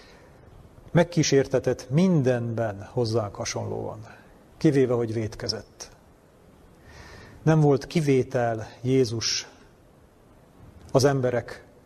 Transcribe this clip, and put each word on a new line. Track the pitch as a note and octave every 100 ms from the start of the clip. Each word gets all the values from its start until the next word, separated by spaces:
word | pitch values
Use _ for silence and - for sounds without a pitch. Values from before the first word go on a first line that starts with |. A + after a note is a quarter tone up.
| - - - - - - - - -
„Megkísértetett | E3 E3+ - C3+ C#3 C3 B2+ B2 B2+ -
mindenben | D3 F#3+ E3 B2+ B2 A#2 A2+ A2+ G2 G2+
hozzánk | B2 A#2 A2+ G2+
hasonlóan, | - A#2 A#2+ G#2+ A2 G#2+ A2 A2 - - - _ -
kivéve, | D#3+ C#3 B2
hogy | A#2+ A#2
vétkezett.” | A2 A2 - A#2 G#2+ - - - - _ _ _ _ - - - - - - - - - -
Nem | D3+ D#3+
volt | D3 C3+ -
kivétel | F3 D3 C3 A#2+ B2+ A#2 A2 G#2+ -
Jézus | B2 C3 A#2+ A2+ - - - - - _ _ _ _ _ _ - _ - - - -
az | C#3
emberek | C#3 C#3 B2+ A#2+ - - - -